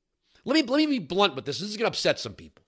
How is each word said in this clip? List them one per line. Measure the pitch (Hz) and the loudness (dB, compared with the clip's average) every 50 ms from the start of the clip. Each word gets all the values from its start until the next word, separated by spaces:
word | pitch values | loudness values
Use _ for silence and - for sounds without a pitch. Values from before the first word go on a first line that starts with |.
| _ _ _ _ _ _ _ _ - | _ _ _ _ _ _ _ _ -2
Let | - 285 | 2 2
me, | 320 | 2
let | 285 220 262 | 2 4 4
me | 302 311 | 2 4
be | 302 277 240 | 2 0 -2
blunt | 160 131 175 190 202 185 131 | -2 -2 2 2 2 2 2
with | 131 110 | -2 -6
this. | 143 135 135 | -6 -6 -6
This | 185 208 | -8 -8
is | 208 | -4
gonna | 214 226 190 | -2 -2 -2
upset | - - - 170 135 - | 0 0 0 0 0 0
some | - 110 95 | -4 -12 -12
people. | - 80 78 _ _ _ | -14 -20 -20 _ _ _